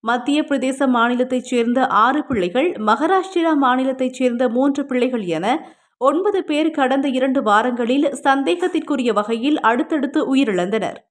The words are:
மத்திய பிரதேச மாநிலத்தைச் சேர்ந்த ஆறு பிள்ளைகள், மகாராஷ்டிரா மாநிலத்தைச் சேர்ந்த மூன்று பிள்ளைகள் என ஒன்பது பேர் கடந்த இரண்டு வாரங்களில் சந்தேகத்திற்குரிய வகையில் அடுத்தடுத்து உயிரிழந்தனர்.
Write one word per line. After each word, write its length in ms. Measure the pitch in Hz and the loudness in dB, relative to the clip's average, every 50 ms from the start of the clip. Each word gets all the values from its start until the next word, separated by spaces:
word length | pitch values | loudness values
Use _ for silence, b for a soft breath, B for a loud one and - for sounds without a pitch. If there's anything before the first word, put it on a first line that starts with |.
| - | 0
மத்திய 340 | 220 240 247 240 285 285 302 | 0 -2 -2 0 0 0 0
பிரதேச 440 | 294 302 285 262 247 262 262 262 285 | 0 0 -2 0 0 -2 0 0 0
மாநிலத்தைச் 600 | 262 247 233 226 240 247 247 254 254 254 254 247 - | 2 2 2 2 2 2 0 0 0 0 -4 -2 -2
சேர்ந்த 360 | 254 240 233 233 240 262 254 | 0 0 0 2 2 0 0
ஆறு 340 | - - 202 226 247 269 302 294 | 2 4 4 4 4 2 0 -2
பிள்ளைகள், 420 | - 262 208 175 180 175 247 302 359 | -2 -2 -2 -2 0 0 0 0 0
மகாராஷ்டிரா 800 | - - 214 214 220 247 294 330 381 370 349 381 - 349 330 330 311 285 | -2 -2 0 0 2 2 2 2 2 0 0 0 -2 0 0 2 2 2
மாநிலத்தைச் 560 | 277 247 254 254 262 269 262 262 262 254 254 - | 2 2 2 2 0 -2 -2 -2 -2 -4 -2 0
சேர்ந்த 300 | 254 247 240 233 262 247 | 0 0 2 0 0 0
மூன்று 340 | 226 247 269 285 277 294 269 | 2 2 2 2 0 -2 -4
பிள்ளைகள் 380 | 277 254 247 247 254 247 233 202 | -2 -2 -2 0 0 -2 -4 -4
என 220 | 175 160 156 175 208 381 - B B B B B B B B | -4 -4 -2 0 -2 -2 -2 B B B B B B B B
ஒன்பது 400 | 247 269 294 330 392 415 403 381 302 | 0 2 2 2 0 0 0 -2 -2
பேர் 260 | - 302 294 311 320 | -2 -2 0 0 0
கடந்த 380 | 311 294 269 254 269 277 269 285 | 0 0 0 2 2 0 0 0
இரண்டு 340 | 247 254 254 277 262 269 | 0 0 0 0 0 0
வாரங்களில் 680 | 208 214 202 214 233 254 247 240 240 226 254 285 302 277 277 - | 2 2 2 2 2 0 -2 -2 -2 0 0 2 0 0 -2 -2
சந்தேகத்திற்குரிய 920 | - 285 269 277 277 320 349 349 359 370 359 320 320 - 294 254 240 240 | 0 0 0 2 0 -2 -2 0 -2 -2 -2 -4 -4 -2 -4 -2 0 0
வகையில் 480 | 208 202 202 208 233 226 233 285 302 - | 0 -2 -2 -2 -4 -2 0 -2 -2 2
அடுத்தடுத்து 600 | - 220 233 254 - - 330 294 254 285 - 311 262 | 2 0 2 0 -2 -2 -2 -2 -2 -2 -2 -2 0
உயிரிழந்தனர். 720 | - 269 262 277 220 196 180 180 190 208 220 185 135 - - _ _ | 2 2 2 2 2 0 -2 -2 -2 -2 -2 -4 -4 -8 -10 _ _